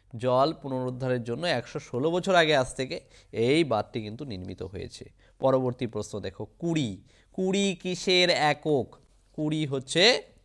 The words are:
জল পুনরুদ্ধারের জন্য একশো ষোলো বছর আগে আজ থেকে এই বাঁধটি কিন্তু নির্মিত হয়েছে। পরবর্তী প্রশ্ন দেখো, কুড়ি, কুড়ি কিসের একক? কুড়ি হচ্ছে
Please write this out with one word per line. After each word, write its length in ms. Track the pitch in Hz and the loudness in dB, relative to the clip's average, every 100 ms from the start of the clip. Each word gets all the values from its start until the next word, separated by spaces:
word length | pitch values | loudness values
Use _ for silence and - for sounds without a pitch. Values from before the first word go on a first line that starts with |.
| _ 113 | _ -4
জল 360 | 127 127 147 | 0 4 2
পুনরুদ্ধারের 720 | - 143 131 127 127 127 127 | 0 -6 -4 -4 -4 -2 -2
জন্য 220 | 117 120 175 | -2 -4 -2
একশো 320 | 131 - 147 | -2 -4 -12
ষোলো 320 | - 123 156 | -8 -2 0
বছর 240 | 175 180 | 0 2
আগে 220 | 180 156 147 | 4 6 4
আজ 180 | 123 - | 2 -4
থেকে 240 | 131 165 - - _ | -6 -6 -12 -20 _
এই 320 | 107 120 151 | 0 4 4
বাঁধটি 360 | 151 110 - 123 | 4 0 -2 -6
কিন্তু 240 | 107 113 | -8 -10
নির্মিত 380 | 147 95 92 95 | -10 -8 -10 -10
হয়েছে। 420 | 90 95 87 - - _ _ _ | -10 -10 -12 -14 -18 _ _ _
পরবর্তী 480 | 135 131 127 123 117 | 2 4 2 -2 -6
প্রশ্ন 340 | 107 107 107 | -6 -6 -8
দেখো, 240 | 98 - 107 _ | -8 -10 -14 _
কুড়ি, 440 | 170 160 120 92 - _ _ | -2 0 -2 -6 -14 _ _
কুড়ি 440 | - 185 196 196 180 | -4 0 2 0 -2
কিসের 480 | 185 180 - 180 175 | -6 -4 2 4 4
একক? 560 | 135 151 147 156 143 104 - _ _ _ | 4 2 0 0 0 -2 -12 _ _ _
কুড়ি 340 | - 151 156 151 | -6 -2 -2 -2
হচ্ছে 560 | 135 131 165 208 262 - _ | -4 -2 4 4 4 -4 _